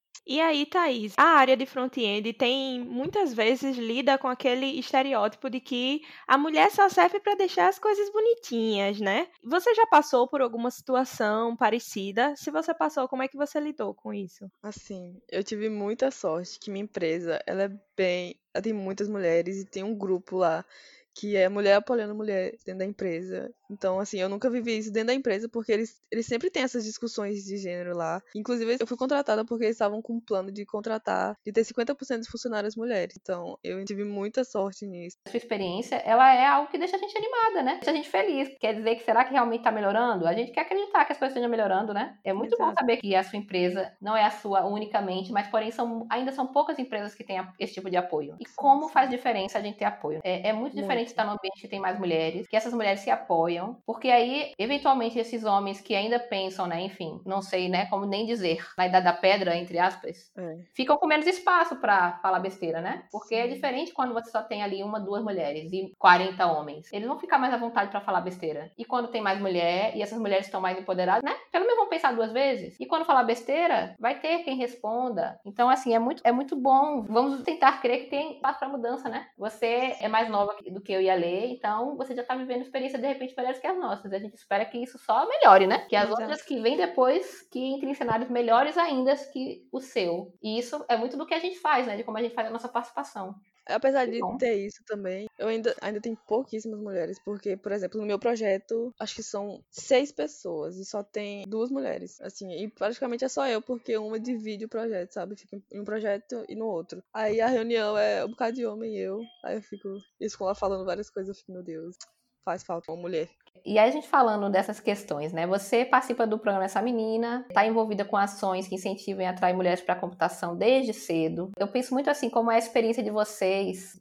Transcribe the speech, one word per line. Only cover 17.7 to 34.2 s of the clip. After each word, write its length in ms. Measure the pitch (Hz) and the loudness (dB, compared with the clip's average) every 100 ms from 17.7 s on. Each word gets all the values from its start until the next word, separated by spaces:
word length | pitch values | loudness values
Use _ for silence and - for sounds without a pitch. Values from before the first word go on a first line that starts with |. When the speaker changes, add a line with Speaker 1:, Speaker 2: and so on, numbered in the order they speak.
| 196 _ - | -6 _ -2
Speaker 2:
bem, 400 | 185 180 180 - _ | 0 0 -4 -12 _
ela 80 | - | -6
tem 100 | 208 | -4
muitas 360 | 214 190 196 208 | -4 -4 -4 -4
mulheres 480 | 208 175 170 170 196 | -2 2 2 2 -4
e 40 | 190 | -8
tem 140 | 196 | -8
um 120 | 196 214 | -6 -4
grupo 380 | 196 185 185 185 | -2 -2 -2 0
lá 280 | 175 160 - - - - _ | 2 0 -4 -18 -20 -20 _
que 220 | - 208 202 | -10 -2 2
é 100 | 185 | 4
mulher 280 | 202 202 | 4 6
apoiando 400 | 202 - 240 208 | 6 4 0 0
mulher 380 | 214 214 196 185 226 | -4 -2 -2 -2 -6
dentro 140 | - 190 | -10 -6
da 60 | 190 | -6
empresa. 640 | 202 190 165 185 185 - - - | -4 -4 -4 -6 -8 -10 -14 -16
Então, 300 | 202 196 185 | -4 0 0
assim, 180 | 208 202 | -2 -2
eu 120 | 190 | -2
nunca 180 | 202 254 | 0 0
vivi 300 | 240 233 220 | 0 -2 -2
isso 120 | 220 | -2
dentro 180 | 208 226 | -2 0
da 60 | |
empresa, 320 | 269 262 196 233 | 0 0 -2 -2
porque 240 | 233 226 | -6 0
eles, 300 | 214 226 - _ | 0 0 -8 _
eles 140 | 226 226 | -6 -2
sempre 220 | 233 359 | -2 -2
têm 120 | 339 | 0
essas 220 | 262 247 | -2 -2
discussões 600 | 214 214 233 - 202 202 | -6 -6 -6 -4 -4 -6
de 140 | 196 196 | -6 -8
gênero 360 | 190 175 180 | -6 -6 -6
lá. 280 | 175 165 175 - | -4 -2 -4 -6
Inclusive, 440 | 208 214 247 226 247 | -8 -4 -2 0 0
eu 60 | 233 | -2
fui 100 | 240 | -2
contratada 480 | 262 285 285 214 | 0 2 2 0
porque 200 | 220 233 | 0 0
eles 100 | 220 226 | 0 2
estavam 240 | 208 214 | 0 0
com 140 | 226 | -4
um 60 | 233 | -6
plano 300 | 233 196 196 | -2 -2 -2
de 140 | 196 | -8
contratar, 720 | 202 - 233 220 - 185 190 208 | -8 -8 -4 -4 -2 -2 -2 -6
de 80 | - | -2
ter 120 | 214 | 0
cinquenta 300 | 226 - 233 | 0 0 -2
por 120 | 277 269 | -4 -4
cento 160 | 233 | -6
de 80 | 226 | -6
funcionárias 460 | 226 240 214 208 220 | -8 -6 -4 -4 -4
mulheres. 380 | 233 214 175 - | -4 -2 -4 -6
Então, 380 | - 180 175 - | -8 -6 -8 -10
eu 200 | - 185 | -8 -8
tive 200 | 196 196 | -6 -6
muita 380 | 208 202 | -4 -4